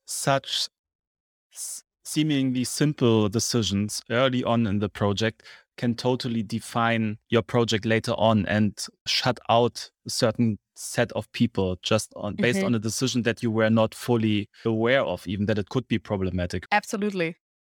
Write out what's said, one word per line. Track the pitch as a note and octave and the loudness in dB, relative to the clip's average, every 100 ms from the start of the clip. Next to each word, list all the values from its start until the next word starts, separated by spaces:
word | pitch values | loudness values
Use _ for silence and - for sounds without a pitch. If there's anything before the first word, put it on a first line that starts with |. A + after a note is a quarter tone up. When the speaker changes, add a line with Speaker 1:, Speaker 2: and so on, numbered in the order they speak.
| - | -12
Speaker 1:
such | - - C3+ - - - _ _ _ _ _ _ _ _ | -4 0 0 0 -4 -6 _ _ _ _ _ _ _ _
s-, | - - - - _ | -14 -12 -14 -18 _
seemingly | - D#3 D#3 C#3+ C3 B2+ | -6 -2 0 2 0 0
simple | A#2+ - D3+ D3 B2 A2+ G#2 | -4 0 0 2 4 4 4
decisions | A2 - A#2+ F#2+ G2 G#2 - - | 0 0 0 0 0 -2 -6 -4
early | A2+ C3 B2+ | 0 2 0
on | A2+ A#2 A2 | 0 0 0
in | G2+ | 0
the | G#2 | -2
project | - G2+ G2 A2 - - - _ - | 0 0 2 -2 -4 -16 -20 _ -6
can | B2 | -4
totally | A#2 B2+ B2+ B2+ A2+ | -2 0 -2 -2 -4
define | G#2+ A2+ - A#2+ A#2 A2+ A2 G#2+ _ | -4 -6 -4 0 2 2 -2 -6 _
your | A2+ | 0
project | - B2 A#2 A2 A2 | 2 2 2 0 2
later | A2 B2 - | 0 0 2
on | A2 A2 - | 4 4 2
and | G#2+ G#2 - - - - | 2 2 -2 -12 -10 -4
shut | - C3 A2+ - | 0 0 -2 2
out | A2+ A#2+ - - _ - | 4 4 -2 -14 _ -8
a | |
certain | - A#2 G#2+ A#2 G2+ _ - | 0 0 2 0 0 _ -16
set | - - A#2+ | -6 -2 -2
of | G#2 - | -2 -8
people | - A#2+ - F#2+ F#2 | 0 0 0 -2 -4
just | - A2 - - | 0 0 0 -8
on, | G#2 F#2+ | -8 -2
based | A#2 G3 | 0 0
Speaker 2:
Mm-hmm. | F#3+ | 0
Speaker 1:
on | |
a | A2+ | -2
decision | A2 - C3 B2 | -2 -2 -2 0
that | A2+ G#2+ | -2 -2
you | A#2 | -2
were | A2 A2 | 2 4
not | A2+ A2 | 4 2
fully | - - A#2+ A2 G#2 G#2 _ A#2 | -2 -2 0 2 0 -4 _ -4
aware | A2 A#2 C3+ | 0 2 2
of, | F2+ F2 E2+ | 0 -4 -6
even | G2 G#2 | -4 0
that | G#2+ | -2
it | G2 | -2
could | C3 - | -4 -2
be | A2+ | -4
problematic. | - G2+ F#2 F2+ F2 F#2 - | -2 -2 -2 -2 -4 -6 -2
Speaker 2:
Absolutely. | G3+ - G#3+ G#3 G3 E3 E3+ _ _ | -2 -2 -6 -4 -4 -4 -6 _ _